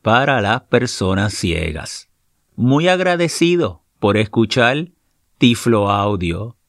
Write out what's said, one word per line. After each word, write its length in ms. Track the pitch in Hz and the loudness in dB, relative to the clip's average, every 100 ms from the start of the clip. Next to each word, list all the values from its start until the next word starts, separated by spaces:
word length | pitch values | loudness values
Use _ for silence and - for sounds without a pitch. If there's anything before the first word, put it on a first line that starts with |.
para 400 | - 117 139 131 | 2 0 2 0
las 220 | 101 120 | 0 -2
personas 680 | _ 123 123 - 95 95 104 | _ 0 0 -4 -2 0 -2
ciegas. 760 | - 90 82 82 78 - - - _ _ _ _ - | -2 -4 -2 -4 -8 -12 -16 -20 _ _ _ _ -2
Muy 320 | 123 139 170 | 0 2 2
agradecido 960 | 185 180 175 170 - 170 175 135 87 _ _ | 0 0 0 -2 0 2 2 0 -6 _ _
por 160 | 104 104 | 0 0
escuchar 760 | 107 - 110 127 120 143 170 _ _ _ _ _ | 0 0 0 2 2 0 -6 _ _ _ _ _
Tiflo 540 | 123 117 - 113 101 | 2 2 2 2 2
Audio 680 | 101 101 101 87 85 110 - | 0 0 -2 -4 -6 -10 -16